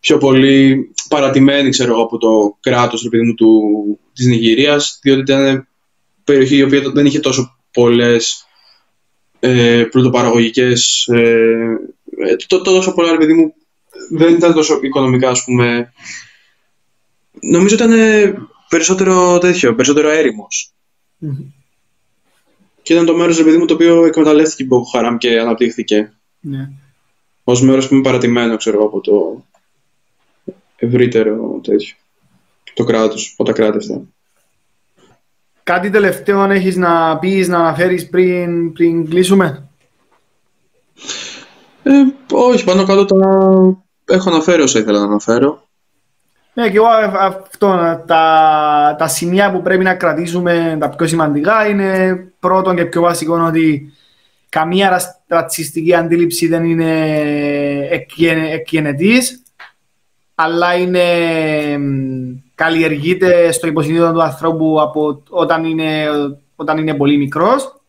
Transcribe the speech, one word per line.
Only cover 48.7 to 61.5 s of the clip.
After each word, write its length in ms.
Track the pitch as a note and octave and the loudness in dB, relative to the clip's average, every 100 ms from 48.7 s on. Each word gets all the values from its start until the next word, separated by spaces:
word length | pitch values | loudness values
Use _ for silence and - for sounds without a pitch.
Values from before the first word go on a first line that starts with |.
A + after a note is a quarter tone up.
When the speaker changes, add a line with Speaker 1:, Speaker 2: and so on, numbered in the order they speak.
| D3 D3 D3 | 2 0 0
Speaker 2:
τα 100 | D#3+ | -4
σημεία 440 | - F3 F#3 G3+ | -4 -2 0 0
που 100 | F#3 | -2
πρέπει 220 | E3+ F#3 | -2 0
να 100 | F#3 | 0
κρατήσουμε, 840 | F#3 F3 D3+ E3+ F3 F3 E3+ E3 D#3 | 0 -2 -2 -4 -4 -2 -2 -2 -4
τα 100 | D3 | -6
πιο 160 | - E3 | -4 -4
σημαντικά, 640 | E3 D#3 D3 D#3 A3 G#3+ | -2 -2 -2 0 0 0
είναι 460 | G3+ F#3+ F#3+ F#3 F#3 - _ | 0 -2 0 0 -2 -8 _
πρώτον 380 | F3+ F#3+ F#3+ F3 | -2 0 0 -2
και 80 | |
πιο 160 | E3+ E3+ | -2 0
βασικό 440 | E3+ E3+ D#3+ E3+ E3 | 0 0 -4 -2 0
ότι 460 | D#3+ D#3+ D3 C#3+ _ _ _ _ _ _ | 0 0 -2 -8 _ _ _ _ _ _
καμία 400 | D#3+ D#3+ F#3 G3 | -4 -2 0 0
ρας-, 320 | F3+ F3+ - _ | 0 -4 -14 _
ρατσιστική 680 | E3+ D#3 - D3 E3+ D#3+ | -4 -4 -8 -8 -4 0
αντίληψη 520 | F3 E3 E3+ E3+ - E3 | 0 0 0 0 -2 -2
δεν 180 | E3 | 0
είναι 540 | E3 E3 E3 D#3+ D#3+ D3+ D3 D3 D3 C#3+ C#3+ C#3+ C#3 | 0 0 0 -2 -2 -2 -2 -4 -4 -4 -4 -4 -4
εκγεν-, 600 | E3+ - D3+ E3 D#3+ D#3+ | -6 -8 -2 0 0 -4
εκγενετής, 840 | D#3+ D#3+ D#3+ D3+ C#3 F#3+ B3 B3 - _ _ - _ _ _ _ _ _ | -8 -6 -4 -4 -2 2 2 0 -10 _ _ -20 _ _ _ _ _ _
αλλά 400 | - D#3+ E3+ F3 | -4 -2 0 0
είναι, 320 | F3+ F3+ F3+ F3 F3 E3+ D#3+ D#3 | 0 -2 0 0 0 -2 -2 -2